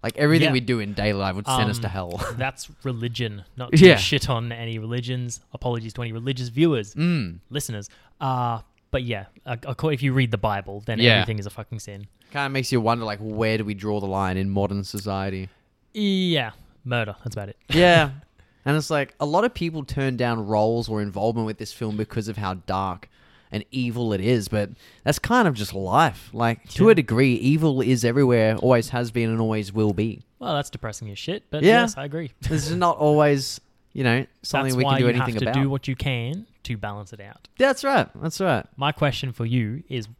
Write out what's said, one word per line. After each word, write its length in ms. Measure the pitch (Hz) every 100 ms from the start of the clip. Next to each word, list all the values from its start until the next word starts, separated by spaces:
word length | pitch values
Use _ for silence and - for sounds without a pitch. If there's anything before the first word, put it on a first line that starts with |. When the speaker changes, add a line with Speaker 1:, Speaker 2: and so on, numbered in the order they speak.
Speaker 1:
Like, 140 | 107 -
everything 300 | 147 160 160
Speaker 2:
Yeah. 40 |
Speaker 1:
we 80 | 131
do 180 | 117 120
in 140 | 101
daily 240 | 101 104 101
life 160 | 95
would 120 | 92 104
send 220 | 131 104
us 80 | 113
to 60 | 110
Speaker 2:
Um, 60 |
Speaker 1:
hell. 180 | 92 87 87 82
<laughs> 80 | 113
Speaker 2:
that's 340 | 131 - - -
religion. 580 | 135 120 117 113 117 104 - -
Not 160 | 123
to 60 | 160
Speaker 1:
Yeah. 120 | 185 123
Speaker 2:
shit 340 | - 147 -
on 220 | 120 117
any 260 | 117 117 113
religions. 640 | 110 120 120 127 123 - _
Apologies 400 | - 127 120 113
to 80 | 107
any 100 | 120
religious 360 | 113 123 127 123
viewers, 460 | 117 165 135 101
Speaker 1:
Mm. 460 | - 170 165 95 85 _
Speaker 2:
listeners. 380 | 139 - 107 98 - _ _
Uh, 400 | 139 127 120 117 - _ _
but 100 | 135
yeah, 220 | 120 107 98 - -
ac-, 140 | 120 135
ac-, 240 | 127 156
if 80 | 131
you 100 | 139
read 180 | 131 123
the 80 | 104
Bible, 440 | 110 101 98 101 -
then 140 | 110
Speaker 1:
Yeah. 140 | 120
Speaker 2:
everything 260 | 107 92 107
is 60 | 101
a 40 |
fucking 300 | - 107 110
sin. 260 | - 98 101 _ _
Speaker 1:
Kinda 160 | 147 139
makes 200 | 135 127
you 100 | 127
wonder, 240 | 110 117
like, 140 | 110 104
where 380 | 107 107 113 110
do 60 |
we 100 | 104
draw 240 | 101 107 104
the 80 | 98
line 300 | 95 95 92
in 120 | 98
modern 340 | 98 101 101
society? 640 | 95 104 101 98 98 95 95 _ _ _ _
Speaker 2:
Yeah. 580 | 220 208 190 180 156 113 - - _
Murder. 320 | 123 120 107 -
That's 100 | 120
about 140 | 107 101
it. 80 | -
<laughs> 60 | _
Speaker 1:
Yeah. 400 | 160 175 165 147 135 - _ _ _
And 120 | - 151
it's 140 | 147
like, 240 | 151 135 _
a 80 | 147
lot 180 | 170
of 80 | 233
people 280 | - 170 160
turn 320 | 135 - 135 123
down 300 | 123 113 104
roles 420 | 107 107 117 110
or 120 | 110
involvement 440 | 104 95 110 117 110
with 120 | 107
this 140 | 107
film 240 | - 113 107
because 320 | 107 120 107
of 80 | 107
how 180 | 101
dark 540 | 92 - 95 95 90 - _ _ _ _
and 140 | 107 -
evil 420 | 131 123 117 117
it 80 | 101
is, 260 | 101 123 98
but 200 | 107 101 - - _
that's 140 | - 147
kind 300 | - 247 202
of 60 |
just 180 | 117 104
life. 560 | 95 95 120 160 - -
Like, 340 | 117 117 117 -
to 180 | - 214
a 20 |
Speaker 2:
Yeah. 40 |
Speaker 1:
degree, 380 | 202 127 113 135
evil 460 | 120 127 156 160 131
is 240 | 117 127
everywhere, 520 | 117 123 135 120 110 110
always 340 | 127 123 113
has 200 | 123 120
been 200 | 117 113
and 100 | 113
always 320 | 110 107 98
will 220 | 104 107
be. 260 | 98 110 - - _
Speaker 2:
Well, 140 | 208
that's 140 | 151 143
depressing 420 | - 117 - 110
as 80 | 101
shit, 260 | - 202 _
but 120 | 151
Speaker 1:
Yeah. 180 | 160 233
Speaker 2:
yes, 140 | 233 202
I 80 |
agree. 280 | 143 156 156 _
<laughs> 40 |
Speaker 1:
This 260 | - 156 143
is 80 | 175
not 220 | 175 -
always, 600 | 151 151 151 143 131 - _ _ _
you 100 | -
know, 220 | 127 120 120 _
something 240 | - 143 135
Speaker 2:
That's 40 | 127
Speaker 1:
we 60 |
can 80 | 139
Speaker 2:
why 60 | 135
Speaker 1:
do 60 |
Speaker 2:
you 40 | 123
Speaker 1:
anything 260 | 120 127 110
Speaker 2:
have 60 |
to 40 | 104
Speaker 1:
about. 120 | 131
Speaker 2:
do 80 | 135
what 180 | 135 -
you 80 | 131
can 480 | 143 123 117 165 220 _
to 120 | - 113
balance 380 | 104 104 101
it 60 | 101
out. 260 | 101 - - -
Speaker 1:
That's 260 | 269 269
right. 220 | 277 262 - -
That's 180 | 165 -
right. 280 | 190 120 - -
Speaker 2:
My 160 | 139
question 400 | - 143 123 135
for 140 | - 117
you 360 | 123 107 127 175
is 200 | 131 104